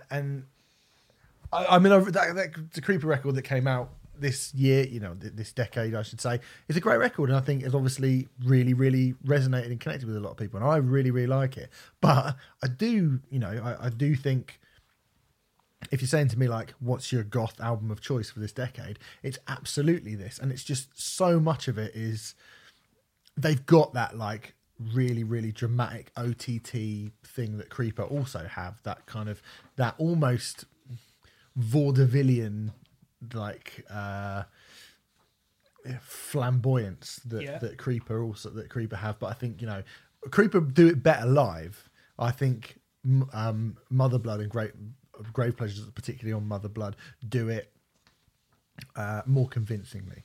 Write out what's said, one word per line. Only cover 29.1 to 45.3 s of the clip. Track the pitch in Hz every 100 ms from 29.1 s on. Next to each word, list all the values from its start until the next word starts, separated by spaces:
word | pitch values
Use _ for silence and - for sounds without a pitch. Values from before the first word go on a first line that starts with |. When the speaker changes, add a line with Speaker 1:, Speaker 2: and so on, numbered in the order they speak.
| 110 107
Speaker 1:
of, | 104 - - - -
that | 120 -
almost | 160 170 139 120 - - - _ - 120 _ _ _ _ _ -
vaudevillian, | 113 143 143 135 131 135 131 123 110 104 107 - _ _ _ _ 113
like, | 110 104 - - - -
uh, | 101 101 98 101 98 98 _ _ - - _ _ _ _ _ _ _ _ _ 131 127
flamboyance | - - - 151 123 127 131 131 101 90 - - 120
that, | 113
Speaker 2:
Yeah. | 139 151
Speaker 1:
that | 117 -
Creeper | - 120 - 113
also, | 117 101 -
that | 110 -
Creeper | 123 113 101
have. | 107 107
But | 98
I |
think, | 117 120 98
you | 113
know, | 101 - - _ _ 131
Creeper | 190 214 190
do | 156 135 170
it | 156
better | 165 139 120
live. | 139 117 82 80 104 - _ _ -
I | 117
think, | 123 135 117 - - _ _ 131
m-, | 135 131
um, | 107 113 110 113 - _
Mother | 131 131 123
Blood | 110 107
and | 107
Great, | 113 110 - 104 127 _ - 110